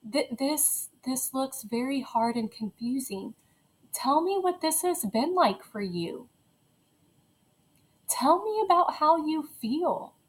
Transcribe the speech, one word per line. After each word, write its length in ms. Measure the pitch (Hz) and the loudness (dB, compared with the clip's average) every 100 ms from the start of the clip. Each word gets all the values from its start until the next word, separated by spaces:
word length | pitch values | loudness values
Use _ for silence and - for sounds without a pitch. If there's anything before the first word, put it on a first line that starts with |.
| 220 | -4
th-, 200 | 226 294 240 | -2 -2 -2
this, 520 | 269 302 - - - _ - | -2 2 0 0 -8 _ -6
this 280 | 254 - | -4 -4
looks 300 | 269 269 - | -4 -4 -6
very 380 | 208 233 254 277 | -6 -4 -2 -2
hard 340 | 262 233 226 233 | -2 0 0 0
and 160 | 220 | -4
confusing. 800 | - 220 - 233 262 262 196 190 - _ _ _ _ _ | -6 -10 -6 -4 -4 -4 -8 -10 -14 _ _ _ _ _
Tell 280 | - - 285 | -8 2 2
me 160 | 339 392 | 2 0
what 220 | 359 359 | 0 0
this 200 | 320 311 | 0 0
has 220 | 359 349 214 | 0 0 0
been 300 | 220 285 359 | 0 0 4
like 280 | 294 196 | 4 2
for 180 | - 214 | -8 -8
you. 480 | 202 175 170 151 - _ _ _ _ _ _ _ _ _ _ _ _ _ _ _ _ _ _ | -6 -4 -4 -6 -14 _ _ _ _ _ _ _ _ _ _ _ _ _ _ _ _ _ _
Tell 360 | - 254 339 | 0 4 4
me 180 | 415 427 | 4 0
about 320 | 415 349 359 - | 4 4 4 2
how 300 | 302 330 302 | 4 4 2
you 180 | 311 294 - | -2 -4 -6
feel. 520 | 226 269 349 180 - _ | -2 0 0 0 -4 _